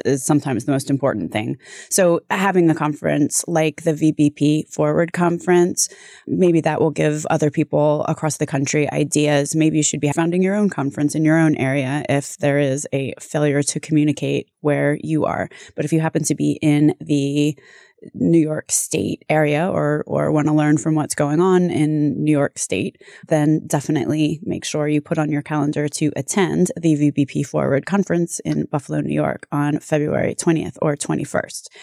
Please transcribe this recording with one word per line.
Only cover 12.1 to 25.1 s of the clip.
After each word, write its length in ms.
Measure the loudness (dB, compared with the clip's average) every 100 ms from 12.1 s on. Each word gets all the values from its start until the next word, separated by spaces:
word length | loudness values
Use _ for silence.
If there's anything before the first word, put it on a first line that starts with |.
| -2 -2 -2
there 220 | 0 2
is 280 | 0 -2 -4
a 200 | -4 -4 -8
failure 440 | -6 0 2 2
to 160 | 0 -4
communicate 680 | 0 2 2 0 -2 -4 -6 _
where 360 | -2 2 0 -2
you 240 | -2 -2 0
are. 240 | -2 -6 -10 -14 -6
But 80 |
if 80 | 0
you 80 | 0
happen 240 | 0 -2 -2
to 100 | -2
be 240 | -2 0
in 340 | 2 4 4 2
the 560 | -2 -2 0 0 0 -2 -14 -20 _ _ -12
New 240 | -2 2 4
York 340 | 2 -2 -4
State 540 | -4 -4 -4 -4 -6 -2
area 400 | 0 2 0 0
or, 360 | 0 0 -2 -2
or 260 | -2 0
wanna 240 | 2 2 2
learn 220 | 4 2
from 160 | 2
what's 220 | -2 -2 -2
going 260 | 0 2
on 300 | 2 2 2
in 520 | 0 0 2 0 0
New 80 | 0
York 280 | 2 0 -4
State, 420 | -4 -4 -4 -8 -20 -14 -2
then 380 | 2 2 2 0
definitely 760 | -4 -2 -2 0 0 0 -2
make 200 | -6 -8
sure 240 | -6 -4 0
you 140 | 0
put 160 | -2